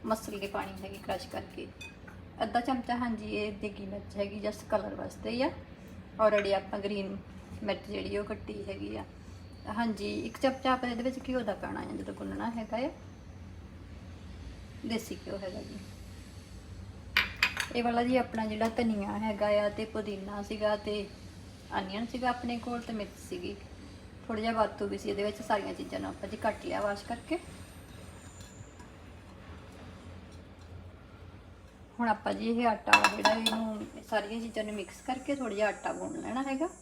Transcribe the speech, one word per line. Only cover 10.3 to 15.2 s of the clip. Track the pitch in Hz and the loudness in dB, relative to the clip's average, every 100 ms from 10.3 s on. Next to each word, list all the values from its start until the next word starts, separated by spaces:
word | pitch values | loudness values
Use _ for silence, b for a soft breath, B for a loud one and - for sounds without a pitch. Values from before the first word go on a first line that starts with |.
| - | 4
ਚਮਚਾ | 269 262 262 | 4 6 4
ਆਪਾਂ | 254 247 | 4 4
ਇਹਦੇ | 233 | 2
ਵਿੱਚ | 247 254 254 | 0 0 0
ਘਿਓ | 254 | 0
ਦਾ | 226 | 2
ਪਾਉਣਾ | 185 180 - | 0 -2 -4
ਹੈ | - - | -2 -4
ਜਦੋਂ | - | -4
ਗੁੰਨਣਾ | - 196 190 226 | -4 -4 0 0
ਹੈਗਾ | 226 214 226 | -2 0 0
ਆ, | 285 - - - - - - - - - - - - - - - - - - - 226 | 0 -2 -12 -12 -12 -12 -10 -10 -12 -12 -12 -12 -10 -10 -10 -10 -10 -10 -10 -6 0
ਦੇਸੀ | 220 - - | 0 -2 -6